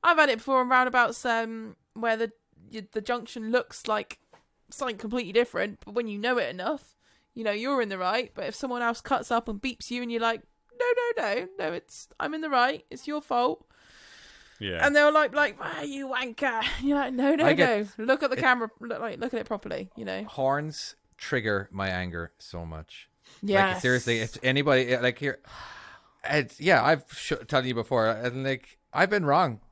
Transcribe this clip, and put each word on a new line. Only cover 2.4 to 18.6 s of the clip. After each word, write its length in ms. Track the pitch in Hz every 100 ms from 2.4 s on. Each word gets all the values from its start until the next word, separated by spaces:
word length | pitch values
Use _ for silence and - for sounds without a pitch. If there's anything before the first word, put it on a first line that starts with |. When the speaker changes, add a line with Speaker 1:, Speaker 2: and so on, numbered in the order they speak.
| _ _ -
Speaker 1:
y-, 140 | 220 190
the 100 | 220
junction 500 | 208 240 233 240 220
looks 360 | 247 233 - -
like 320 | 214 - - _ - _ _ _
something 280 | - 262 214
completely 340 | 214 247 208
different, 480 | 220 240 - 202 202 -
but 80 |
when 140 | 208 233
you 80 | 202
know 180 | 226 247
it 120 | 143
enough, 480 | 180 185 294 - _ _ _ _ -
you 80 | 220
know 60 |
you're 300 | 208 240 277
in 80 | 220
the 80 | 196
right. 340 | 180 220 254 -
But 100 | 165
if 60 | -
someone 260 | 262 240
else 180 | 233 233
cuts 320 | - 277 -
up 160 | 233 233
and 140 | 202
beeps 280 | 262 233 -
you, 120 | 240
and 80 | 240
you're 100 | 233
like, 220 | 226 226 - _ _ 480
"No, 60 | 494 480 480 466
no, 60 | 214 214
no, 120 | 370 392
no, 160 | 156
it's, 360 | 170 _ - - _
I'm 140 | 269 311
in 60 |
the 80 | 311
right. 340 | 269 254 302 -
It's 160 | 254 -
your 140 | 302
fault." 440 | - 240 247 - _ _ - - - - - - - -
Speaker 2:
Yeah. 260 | 101 87 285
Speaker 1:
And 100 | 294
they're 160 | 294
like, 220 | 302 302 285
like, 220 | 294 302
"Ah, 220 | 302 320
you 260 | 294 277 269
wanker." 560 | 254 254 226 277 - - -
And 100 | 269
you're 100 | 285
like, 140 | 262
"No, 200 | 254 277
no, 120 | 302 320
Speaker 3:
I 60 |
get 440 | - - 214 208 -
Speaker 1:
no. 80 | 226
Look 160 | 269
at 80 | 277
the 80 | 262
Speaker 3:
it 20 |
Speaker 1:
camera. 300 | 311 247